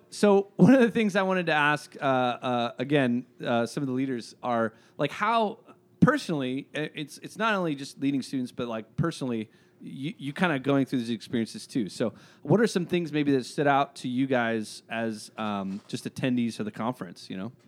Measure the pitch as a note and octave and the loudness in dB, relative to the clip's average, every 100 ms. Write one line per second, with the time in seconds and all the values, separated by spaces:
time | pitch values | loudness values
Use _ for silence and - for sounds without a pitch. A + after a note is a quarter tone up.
0 | _ - G#3 G3 G3 - F3+ C4 A#3 A#3 | _ 2 6 6 4 6 8 8 6 2
1 | G#3 F#3+ F#3+ F#3 E3 D3+ D3 D3 - - | 0 2 0 0 2 2 4 2 -2 -2
2 | C#3+ C3 B2 A#2 C3 A#2+ A#2 - C3 D3 | 0 2 2 0 -2 0 -2 -4 0 2
3 | B2+ A#2+ - - - A#2 A#2 D3 C3+ B2+ | 4 0 -4 -8 -2 0 0 -4 -4 -2
4 | C3+ A#2+ - - B2 A#2 A2 - _ - | -2 -4 -8 -8 -2 0 0 -4 _ -4
5 | D3 - G#3 A#3 G#3 - - - _ - | -4 0 0 2 0 -4 -16 -20 _ 2
6 | D4 D4 - D3+ B2+ C3+ - C#3 D3+ D#3+ | 2 2 0 -4 -4 -6 -6 -6 -6 -8
7 | C#3+ - C#3 F3 A3+ G3+ E3+ C#3 C#3 - | -12 -14 -12 -4 -2 0 -2 -4 -8 -4
8 | C#3 C#3 - C3+ B2 - A#2+ A2+ - - | -2 -2 -2 -6 -6 -6 -6 -6 -6 -2
9 | E3 - C3 A2+ G#2+ _ _ - - C#3+ | -2 -2 -4 -4 -6 _ _ -20 -14 -10
10 | C#3+ - C#3+ D3 F3+ C#3 C3+ C#3 C3 C3 | -8 -8 -8 0 0 0 2 2 2 -2
11 | A#2 A2+ - A#2+ A2+ G#2+ - C3 F#2 - | -2 -6 -4 -2 -2 -6 -6 -4 -2 -2
12 | A2+ - - - - G3+ A#3 F#3+ E3 F3 | -4 -4 -18 -6 2 4 4 0 -2 -2
13 | D#3+ D3+ C#3+ C3+ A#2 - D3 C#3 C#3 - | -2 0 2 2 0 0 2 4 2 -4
14 | C3 B2 C3+ B2 A2+ A2+ G#2+ - - A2+ | -4 -2 0 2 2 -2 -4 -12 -10 -4
15 | A2+ G#2+ - - G#2+ G2+ F#2+ G2+ - B2+ | -4 -6 -10 -8 -4 -4 -4 -8 -8 -10
16 | - - C3+ B2 A#2 - G#2 - A2+ B2+ | -8 -4 -2 0 -2 -4 -8 -6 -6 -6
17 | F2+ - - F#2+ G#2+ - | -10 -14 -12 -10 -10 -14